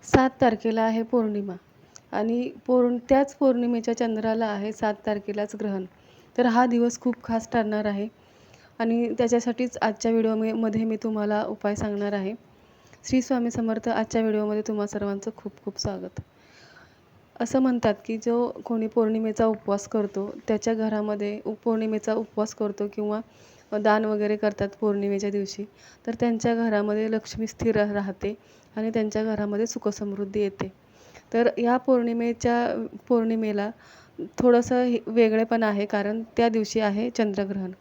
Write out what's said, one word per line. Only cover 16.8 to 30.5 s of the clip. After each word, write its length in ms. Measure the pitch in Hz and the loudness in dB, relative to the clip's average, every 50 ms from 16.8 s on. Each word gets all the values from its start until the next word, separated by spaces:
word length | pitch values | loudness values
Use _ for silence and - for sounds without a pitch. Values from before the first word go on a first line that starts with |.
| - - _ _ _ _ _ _ _ _ _ - | -20 -20 _ _ _ _ _ _ _ _ _ -6
असं 180 | 240 226 - 262 | -6 0 0 2
म्हणतात 360 | 262 262 247 240 - 226 208 - - | 2 2 2 2 2 0 0 0 -4
की 100 | - 226 | -8 -8
जो 440 | 220 220 240 233 240 240 240 - - - | -4 -2 0 0 0 0 -2 -4 -8 -6
कोणी 220 | - 240 226 220 | -4 -2 -2 -2
पौर्णिमेचा 600 | 220 - 240 226 214 220 220 220 220 214 - 233 | 0 2 2 2 2 2 0 0 -2 0 2 2
उपवास 420 | 220 220 214 - - 202 202 202 - | 2 2 0 -2 -2 -2 -2 -2 -2
करतो, 460 | - 220 208 202 202 196 196 202 - - - - | -2 -2 -2 -2 -4 -6 -6 -6 -8 -12 -4 -2
त्याच्या 260 | 226 208 - 233 226 | -2 -2 0 -2 -2
घरामध्ये 680 | 220 220 220 214 214 208 214 214 208 208 202 208 214 - | 0 -2 -2 -2 -2 -2 -2 -4 -4 -4 -6 -6 -6 -8
उप-, 180 | - 220 214 _ | -8 -8 -4 _
पौर्णिमेचा 500 | 233 226 220 220 220 214 214 - - 214 | -2 0 0 0 0 -2 -2 -2 -2 -2
उपवास 400 | 220 226 214 - - 208 214 - | -2 -2 -4 -4 -4 -4 -4 -2
करतो 340 | - 220 208 202 - 208 208 | -4 -4 -4 -2 -4 -6 -6
किंवा 320 | 208 - 208 208 208 214 226 - - - - - - - - _ - 208 | -4 -4 -4 -4 -4 -4 -6 -10 -18 -20 -20 -20 -20 -20 -14 _ -4 0
दान 260 | 208 214 208 214 220 | 4 4 4 4 4
वगैरे 320 | 214 214 208 208 208 214 | 2 0 0 0 0 0
करतात 320 | 208 214 214 208 - 202 196 196 - | 2 0 -2 0 0 -4 -6 -4 -2
पौर्णिमेच्या 500 | - 214 202 202 202 202 202 196 202 202 | 0 0 0 0 0 0 0 0 -2 -2
दिवशी, 340 | 196 202 196 196 - - 202 208 _ _ - - - _ _ | -2 -2 -4 -4 -6 -10 -12 -12 _ _ -20 -20 -20 _ _
तर 80 | - 226 226 | -8 -4 0
त्यांच्या 340 | - 240 233 220 - 233 233 | 0 0 0 0 0 0 0
घरामध्ये 560 | 226 233 233 214 208 202 214 208 214 220 220 | 2 0 2 2 2 2 0 0 0 0 0
लक्ष्मी 360 | 220 220 220 - - - 220 | -2 -2 -4 -6 -8 -6 -6
स्थिर 300 | 220 - - - 226 220 | -8 -6 -2 0 0 2
राहते 580 | 214 208 208 208 202 202 196 190 - - 196 214 - _ - - - - _ - | 2 2 2 0 -2 -4 -4 -6 -6 -6 -6 -6 -6 _ -20 -20 -20 -20 _ -6
आणि 140 | 220 220 220 | -4 -4 -2
त्यांच्या 340 | 220 233 220 214 208 214 220 | 0 0 0 0 0 -2 0
घरामध्ये 420 | 220 220 208 208 208 208 202 226 | 0 -2 -2 -2 -2 0 -2 -2
सुखसमृद्धी 720 | 233 - - - 208 208 - 208 208 196 196 202 196 196 208 | -2 -4 -2 -2 -4 -4 -2 -6 -8 -6 -6 -6 -4 -2 -2
येते. 320 | 208 196 | -2 -2